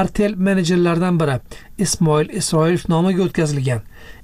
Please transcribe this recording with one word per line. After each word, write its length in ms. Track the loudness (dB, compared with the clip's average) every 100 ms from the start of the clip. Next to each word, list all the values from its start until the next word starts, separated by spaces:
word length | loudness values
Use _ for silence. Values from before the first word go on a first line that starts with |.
Artel 320 | 0 0 0 0 0
menejerlaridan 720 | 2 2 2 2 2 0 2
biri 160 | 0 -2 -6 -18 -16 -4
Ismoil 500 | -4 0 2 2 0
Isroilov 600 | -4 -2 2 2 0 0
nomiga 340 | 0 2 0 -2
o'tkazilgan. 540 | 0 -2 -2 -2 -4 -6 -16 -20 -8